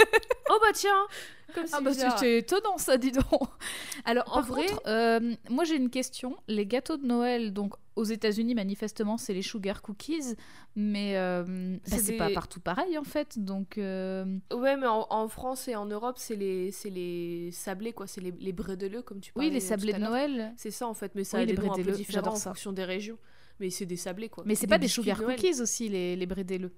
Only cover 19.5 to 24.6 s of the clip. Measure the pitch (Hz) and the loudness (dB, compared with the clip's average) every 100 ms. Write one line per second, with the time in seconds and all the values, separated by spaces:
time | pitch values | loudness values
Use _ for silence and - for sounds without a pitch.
19.5 | 277 190 214 214 196 214 240 294 262 220 | 0 0 0 0 0 0 0 0 -2 -6
20.5 | 233 220 196 240 220 196 202 196 214 233 | -8 -10 -6 -6 -6 -6 -6 -2 0 2
21.5 | 190 202 190 185 196 - 190 180 214 196 | 2 0 0 0 -2 -2 0 0 -2 -4
22.5 | 185 214 190 185 185 208 226 - - - | -8 -8 -6 -4 -4 -6 -12 -18 -20 -20
23.5 | - 190 180 190 180 190 180 220 - 208 | -8 -6 -4 -6 -6 -6 -6 -8 -6 0
24.5 | 214 | 2